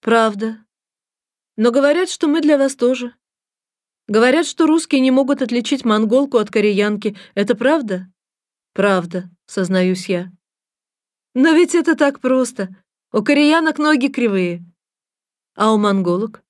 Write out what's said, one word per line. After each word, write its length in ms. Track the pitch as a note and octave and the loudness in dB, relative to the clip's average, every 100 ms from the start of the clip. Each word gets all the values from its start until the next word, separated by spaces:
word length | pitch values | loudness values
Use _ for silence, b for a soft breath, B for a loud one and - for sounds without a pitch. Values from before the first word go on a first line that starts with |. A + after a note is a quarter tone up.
«Правда. 560 | - A3+ A3+ G#3 A3 A3 _ _ _ _ _ _ _ _ _ - | 2 2 0 -2 -10 -10 _ _ _ _ _ _ _ _ _ -2
Но 140 | A#3 | 0
говорят, 400 | A#3+ C#4 D#4+ F4+ | 2 2 2 -2
что 180 | - D#4+ | -2 -2
мы 140 | D#4 | 0
для 160 | D4+ C#4+ | 2 2
вас 180 | C4+ C4+ | 0 0
тоже. 380 | A#3+ B3+ B3 _ _ _ _ _ _ _ _ _ - | -2 -2 -6 _ _ _ _ _ _ _ _ _ -4
Говорят, 380 | G#3 A#3+ D4+ | 0 2 2
что 220 | E4+ - D#4+ | -2 0 2
русские 340 | D#4+ - C#4 | 2 0 0
не 100 | C4 | 2
могут 300 | C4 C4+ C#4+ | 2 0 -2
отличить 460 | A#3+ A#3+ A#3 C4+ A#3+ | -2 -4 -2 -4 0
монголку 500 | G#3+ A3 B3 C#4 A#3+ | 0 2 0 2 -2
от 140 | G#3 | 0
кореянки. 680 | A3 G#3 G3+ G#3 G#3 G#3+ G#3 B | 0 0 0 -2 -2 -6 -10 B
Это 220 | - G3+ A3+ | -6 -2 0
правда?» 560 | B3 D#4+ A3+ F#3 F#3 _ _ _ _ _ _ | 0 0 -2 -8 -10 _ _ _ _ _ _
«Правда», 560 | - G3+ F#3+ E3+ F#3 F3+ _ _ | -2 0 0 -2 -10 -12 _ _
сознаюсь 640 | - F3+ F#3 F#3 F#3 - | -6 -2 0 0 -2 -4
я. 200 | F3+ F#3 _ _ _ _ _ _ _ _ _ _ | -6 -8 _ _ _ _ _ _ _ _ _ _
«Но 180 | B3+ D4+ | 0 2
ведь 220 | D#4+ F4 | 4 2
это 220 | F4 E4 D#4+ | 2 0 0
так 240 | C#4+ C#4 | 0 0
просто. 560 | B3+ C4 B3 - F#3+ F#3+ _ _ _ | -2 0 -2 -6 -10 -10 _ _ _
У 100 | A3 | -4
кореянок 560 | G#3+ C#4+ D4 D#4+ D#4+ D4+ | 0 2 4 2 0 -2
ноги 300 | D4+ D4+ C#4 | 0 2 0
кривые». 560 | C#4 A#3 G3 F3+ F3 F3 _ _ _ _ _ _ _ _ | -2 -2 0 -2 -6 -14 _ _ _ _ _ _ _ _
«А 180 | - G#3+ | -2 0
у 60 | A3 | 2
монголок?» 640 | G#3 G3 F3 F3+ A3 - _ | 2 0 0 -2 -4 -10 _